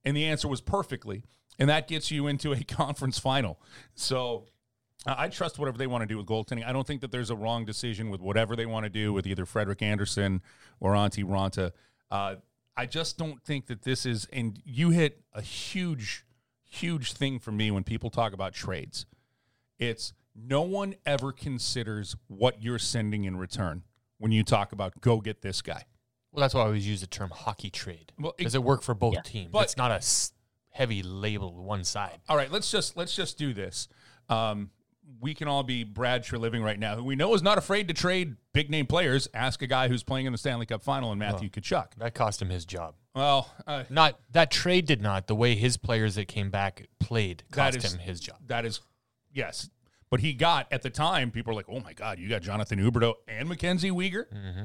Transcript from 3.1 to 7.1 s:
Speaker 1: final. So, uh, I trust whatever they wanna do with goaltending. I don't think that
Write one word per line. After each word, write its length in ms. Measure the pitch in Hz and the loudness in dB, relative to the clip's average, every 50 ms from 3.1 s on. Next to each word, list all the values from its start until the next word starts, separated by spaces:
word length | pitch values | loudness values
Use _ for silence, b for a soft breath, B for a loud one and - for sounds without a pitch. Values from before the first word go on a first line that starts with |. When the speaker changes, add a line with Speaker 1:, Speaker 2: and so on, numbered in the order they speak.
| 117 - | -2 0
Speaker 1:
final. 400 | - 135 131 139 123 90 76 B B B B B B B _ | 0 2 2 2 2 0 -4 B B B B B B B _
So, 500 | - - - 135 127 127 120 117 107 - _ _ _ _ _ _ _ _ _ _ - - | -6 -2 -2 0 0 0 -2 -4 -6 -6 _ _ _ _ _ _ _ _ _ _ -8 -4
uh, 80 | 135 135 | -4 0
I 120 | 123 147 180 | 0 -2 -2
trust 300 | - - 175 165 - - | -2 -2 -4 -4 -2 -2
whatever 200 | 147 135 120 117 | -4 -4 -2 -2
they 80 | 135 | -2
wanna 200 | 131 123 120 110 | -2 0 -2 -2
do 120 | 104 110 107 | -2 -4 -6
with 80 | 101 | -2
goaltending. 400 | 92 110 110 107 - 127 117 113 | 0 -2 -2 0 -2 -6 -4 -2
I 60 | 120 | -2
don't 140 | 127 135 131 | -2 -2 -2
think 140 | - 147 127 | -2 -4 -6
that 100 | 135 120 | -6 -6